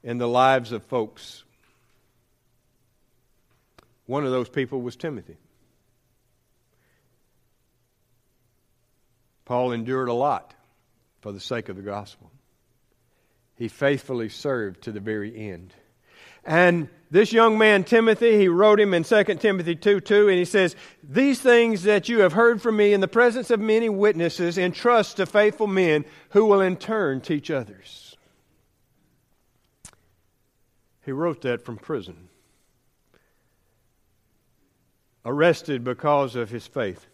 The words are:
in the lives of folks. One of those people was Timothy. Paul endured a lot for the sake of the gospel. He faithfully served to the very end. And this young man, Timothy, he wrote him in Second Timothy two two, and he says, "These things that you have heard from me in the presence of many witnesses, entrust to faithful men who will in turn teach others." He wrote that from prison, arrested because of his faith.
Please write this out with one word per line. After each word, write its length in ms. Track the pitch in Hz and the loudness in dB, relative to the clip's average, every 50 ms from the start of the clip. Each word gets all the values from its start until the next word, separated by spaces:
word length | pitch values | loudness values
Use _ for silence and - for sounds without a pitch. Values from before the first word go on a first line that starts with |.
| _ | _
in 140 | 120 120 | -10 -8
the 100 | 120 120 | -4 -4
lives 440 | 120 120 123 127 131 135 131 123 110 | 0 2 2 4 4 2 2 -2 -6
of 120 | 120 107 - | -10 -12 -10
folks. 600 | _ 131 123 110 107 _ - - - - - _ _ _ _ _ _ _ _ _ _ _ _ _ _ _ _ _ _ _ _ _ _ _ _ _ _ _ _ _ _ _ _ _ _ _ _ _ _ _ _ _ _ _ _ _ _ _ _ _ _ _ _ _ | _ -6 -6 -6 -6 _ -20 -20 -20 -20 -20 _ _ _ _ _ _ _ _ _ _ _ _ _ _ _ _ _ _ _ _ _ _ _ _ _ _ _ _ _ _ _ _ _ _ _ _ _ _ _ _ _ _ _ _ _ _ _ _ _ _ _ _ _
One 180 | - 127 143 147 | -8 -6 -6 -4
of 60 | 131 | -2
those 180 | 127 127 120 - | -4 -4 -6 -6
people 320 | - 151 131 120 139 131 | -6 -6 -6 -6 -8 -10
was 140 | 120 123 113 | -10 -10 -12
Timothy. 420 | _ - 165 143 104 87 - 80 _ _ _ _ _ _ _ _ _ _ _ _ _ _ _ _ _ _ _ _ _ _ _ _ _ _ _ _ _ _ _ _ _ _ _ _ _ _ _ _ _ _ _ _ _ _ _ _ _ _ _ _ _ _ _ _ _ _ _ _ _ _ _ _ _ _ _ _ _ _ _ _ _ _ _ _ _ _ _ _ _ _ | _ -12 -12 -12 -12 -16 -18 -20 _ _ _ _ _ _ _ _ _ _ _ _ _ _ _ _ _ _ _ _ _ _ _ _ _ _ _ _ _ _ _ _ _ _ _ _ _ _ _ _ _ _ _ _ _ _ _ _ _ _ _ _ _ _ _ _ _ _ _ _ _ _ _ _ _ _ _ _ _ _ _ _ _ _ _ _ _ _ _ _ _ _
Paul 280 | - 123 123 127 127 120 | -4 -4 -2 -2 -2 -4
endured 360 | 117 113 120 131 131 131 123 | -6 -6 -6 -6 -4 -4 -4
a 40 | 117 | -4
lot 420 | 120 135 147 123 90 - _ _ _ _ _ _ _ _ _ _ _ _ _ _ _ | -2 -2 -2 -4 -4 -8 _ _ _ _ _ _ _ _ _ _ _ _ _ _ _
for 100 | _ 107 | _ -16
the 80 | 98 98 | -16 -14
sake 300 | - - 127 117 113 - | -10 -8 -8 -8 -8 -10
of 60 | 95 | -14
the 80 | 95 98 | -14 -12
gospel. 480 | 101 101 104 107 - - _ 98 _ _ _ _ _ _ _ _ _ _ _ _ _ _ _ _ _ _ _ _ _ _ _ _ _ _ | -12 -10 -12 -12 -16 -20 _ _ _ _ _ _ _ _ _ _ _ _ _ _ _ _ _ _ _ _ _ _ _ _ _ _ _ _
He 120 | _ 120 | _ -12
faithfully 640 | 110 - - 143 139 143 135 - - 131 120 113 110 | -12 -6 -2 0 0 0 -2 -4 -8 -8 -8 -8 -8
served 520 | - - - 147 135 123 110 98 92 _ - | -12 -10 -6 -6 -4 -4 -6 -8 -10 _ -14
to 80 | 120 | -14
the 80 | 107 104 | -12 -10
very 500 | 98 110 107 107 101 107 117 107 107 104 | -8 -8 -8 -6 -8 -10 -12 -14 -14 -14
end. 200 | 92 85 90 92 _ _ _ _ _ _ _ _ _ _ - - _ _ _ | -14 -16 -18 -20 _ _ _ _ _ _ _ _ _ _ -20 -20 _ _ _
And 420 | - 156 170 180 180 175 170 151 - _ _ _ _ | 0 2 4 4 4 2 0 -4 -8 _ _ _ _
this 240 | 151 185 226 220 220 | 2 2 2 4 4
young 240 | 226 226 226 220 | 4 4 4 4
man, 260 | 214 220 214 208 196 180 | 4 4 4 4 2 2
Timothy, 540 | - 240 226 226 220 214 220 233 233 220 | 2 2 2 4 2 2 2 2 2 4
he 120 | 208 196 185 | 4 4 4
wrote 300 | 170 180 208 214 214 208 | 4 4 6 6 6 4
him 140 | 208 202 185 | 4 2 0
in 100 | 170 160 | -2 0
Second 360 | - 233 208 196 - 202 - | 2 2 2 2 2 -2 -2
Timothy 360 | - 214 196 185 170 170 170 | 0 -2 -2 -2 -4 -4 -6
two 240 | - - 214 202 190 | -2 0 0 0 0
two, 280 | - - 208 208 208 202 | 0 0 2 4 4 4
and 80 | 185 | 2
he 80 | 180 180 | 0 -2
says, 300 | 170 - 202 185 165 - - - - _ _ - | 0 0 0 0 0 -2 -8 -20 -20 _ _ -20
"These 380 | 147 131 208 269 285 269 - | -4 0 0 2 2 0 0
things 400 | - 262 240 233 233 233 220 185 170 | 4 4 6 6 4 2 0 -2 0
that 240 | 208 208 202 - | 2 2 2 0
you 120 | - 240 226 | 0 2 4
have 140 | 196 180 151 | 4 4 4
heard 280 | 208 233 233 240 202 | 4 4 4 2 2
from 140 | - 233 220 | -2 -2 0
me 180 | 208 208 202 208 | 2 2 2 4
in 80 | 196 | 2
the 60 | 190 | 0
presence 420 | - - 233 240 240 220 262 226 - | 0 2 2 2 2 2 -2 -2 -2
of 100 | 240 214 | -2 -2
many 300 | 214 220 214 226 233 226 | 0 0 0 0 0 0
witnesses, 720 | 208 190 208 214 196 160 170 165 - - 175 170 170 185 | -2 0 0 0 0 0 -2 -4 -2 -2 -4 -4 -2 -2
entrust 580 | 180 180 170 - - 233 240 226 202 - - | -4 -4 -4 -2 0 2 2 2 2 0 -4
to 80 | - 185 | -6 -6
faithful 400 | - - 208 214 214 208 - 220 | 0 2 2 2 2 0 -2 -4
men 400 | 208 190 190 185 165 151 151 147 - - - _ _ | -2 0 0 2 2 2 0 -2 -6 -16 -20 _ _
who 140 | - 202 220 | 2 2 4
will 160 | 214 202 196 | 4 4 4
in 160 | 190 185 185 | 2 0 -2
turn 440 | - - - 220 220 190 147 135 131 | -6 -8 -6 -4 -4 -2 -4 -4 -6
teach 280 | 123 - 160 147 139 - | -6 -6 -6 -6 -4 -6
others." 680 | 156 135 117 98 98 92 _ - - - - - - _ _ _ _ _ _ _ _ _ _ _ _ _ _ _ _ _ _ _ _ _ _ _ _ _ _ _ _ _ _ _ _ _ _ - _ _ _ _ _ _ _ _ _ _ _ _ _ _ _ _ _ _ _ _ _ _ _ | -8 -8 -8 -10 -18 -20 _ -20 -20 -20 -20 -20 -20 _ _ _ _ _ _ _ _ _ _ _ _ _ _ _ _ _ _ _ _ _ _ _ _ _ _ _ _ _ _ _ _ _ _ -20 _ _ _ _ _ _ _ _ _ _ _ _ _ _ _ _ _ _ _ _ _ _ _
He 80 | 143 | -12
wrote 300 | 135 139 165 175 151 - | -8 -6 -6 -6 -6 -6
that 240 | - 131 120 117 _ | -6 -6 -6 -6 _
from 120 | - 117 | -14 -16
prison, 520 | - - - 160 123 92 92 85 80 90 87 _ _ _ _ _ _ _ _ _ _ _ _ _ _ _ _ _ _ _ _ _ _ _ _ _ _ _ _ _ _ _ _ _ _ _ _ _ _ _ _ _ _ _ _ _ _ _ _ _ _ _ _ _ _ _ _ _ _ _ | -16 -10 -8 -8 -8 -8 -12 -20 -20 -20 _ _ _ _ _ _ _ _ _ _ _ _ _ _ _ _ _ _ _ _ _ _ _ _ _ _ _ _ _ _ _ _ _ _ _ _ _ _ _ _ _ _ _ _ _ _ _ _ _ _ _ _ _ _ _ _ _ _ _ _
arrested 580 | 117 135 143 156 175 156 - - - 143 127 117 | -6 0 4 4 4 4 2 -4 -8 -6 -6 -6
because 520 | 127 123 - - 151 147 143 139 131 117 | -8 -8 -4 0 0 2 2 0 -2 -4
of 160 | 123 117 98 | -8 -8 -8
his 160 | 117 117 - | -10 -14 -14
faith. 400 | - _ 143 117 98 90 - - _ | -10 _ -6 -6 -6 -6 -10 -18 _